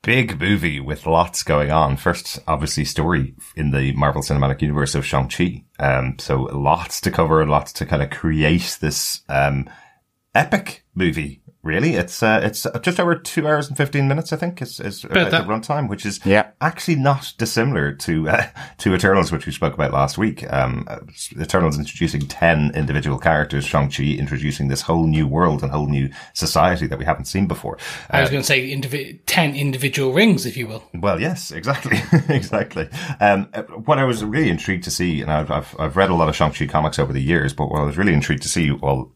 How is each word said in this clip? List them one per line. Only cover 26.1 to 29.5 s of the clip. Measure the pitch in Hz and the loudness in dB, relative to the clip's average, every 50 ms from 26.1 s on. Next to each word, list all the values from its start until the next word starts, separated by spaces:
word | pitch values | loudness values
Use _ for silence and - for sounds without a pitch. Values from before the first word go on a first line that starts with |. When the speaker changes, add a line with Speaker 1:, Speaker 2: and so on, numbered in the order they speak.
| - - - - _ | -6 -12 -20 -12 _
Speaker 1:
society | - 82 78 - 80 78 90 90 78 78 | -6 -4 0 2 4 4 4 2 0 -2
that | 78 - | -4 -4
we | 69 73 | -4 -2
haven't | 80 78 - - | -2 -2 -2 -4
seen | - - 95 101 | -4 0 0 0
before. | 85 87 - - - - - - - - - - - | 0 -2 -6 -6 -10 -10 -10 -12 -12 -12 -14 -6 0
Speaker 2:
I | - 139 | 2 2
was | 139 135 | 2 2
Speaker 1:
Uh, | |
Speaker 2:
gonna | 139 139 - | 0 -2 0
say | - 143 131 123 135 139 | 2 2 2 0 -2 -4
indivi-, | 139 139 127 135 143 135 135 151 - _ | -4 -4 -4 -6 -8 -8 -10 -14 -10 _
ten | - - 185 165 143 | 0 2 4 4 2